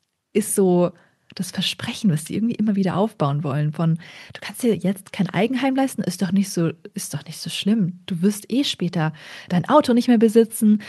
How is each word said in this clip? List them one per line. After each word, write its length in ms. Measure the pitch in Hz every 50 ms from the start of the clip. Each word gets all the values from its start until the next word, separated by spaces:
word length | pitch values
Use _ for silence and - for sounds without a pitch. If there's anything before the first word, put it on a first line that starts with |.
| _ _ _ _ _ _ -
ist 220 | 208 208 - -
so 380 | 208 190 185 180 175 175 170 - _ _ _ _ _ _ _ -
das 160 | - 180 - -
Versprechen, 580 | - 170 - - - - - 247 - - 202
was 140 | 147 151 -
die 100 | - -
irgendwie 220 | 208 214 233 -
immer 180 | - 214 220 202
wieder 220 | 196 190 180 -
aufbauen 480 | 175 208 226 - - 151 139 143 147 165
wollen, 280 | 143 127 147 151 151 151
von, 220 | - 165 165 160 165 - - - - - - -
„Du 60 | -
kannst 240 | - - 202 - -
dir 100 | 233 208
jetzt 380 | 165 165 180 196 - - - -
kein 180 | - 185 175
Eigenheim 460 | - 160 208 247 262 240 269 269 262
leisten, 260 | 269 269 262 - - -
ist 200 | - 180 - 196
doch 100 | 170 190
nicht 180 | 196 202 196
so, 220 | - 180 170 160 156 _ _ - -
ist 200 | 185 - - -
doch 100 | 147 -
nicht 140 | - 156 -
so 100 | - 170
schlimm. 520 | - - - 196 220 233 185 165 180 - -
Du 140 | - 190 160 175
wirst 300 | 208 208 208 - - -
eh 120 | 269 285
später 480 | - - - 175 170 - 175 156 156 156 - - - - - - -
dein 200 | 180 175 160 -
Auto 240 | 254 302 294 - 240
nicht 160 | 240 233 -
mehr 100 | 240 220
besitzen, 640 | 233 226 208 226 226 220 - - 220 214 214 208 -